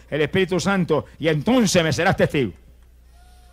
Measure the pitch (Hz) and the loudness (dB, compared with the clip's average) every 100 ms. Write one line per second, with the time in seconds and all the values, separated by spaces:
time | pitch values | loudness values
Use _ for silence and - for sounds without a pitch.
0 | - 143 147 190 180 180 180 196 165 151 | -10 -4 -2 0 -2 -2 -2 -2 0 -2
1 | - - 156 156 135 254 208 180 160 151 | -2 -6 -2 -2 0 2 2 2 0 0
2 | 180 - 180 151 110 - - - - - | 0 2 0 0 -2 -6 -20 -20 -20 -20
3 | - - - - - | -20 -20 -20 -20 -20